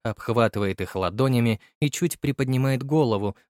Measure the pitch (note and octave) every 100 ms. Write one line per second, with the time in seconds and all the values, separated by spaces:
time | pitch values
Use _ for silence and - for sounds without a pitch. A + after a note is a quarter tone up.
0 | A#2 - - A#2 A2+ G2+ G2 F#2 F#2 F#2+
1 | F2+ G#2 C3+ B2 A#2 G#2+ _ - D3 -
2 | F3 - - C3+ C3 C3 C3+ C3 C3+ D#3
3 | B2+ G#2 G2+ -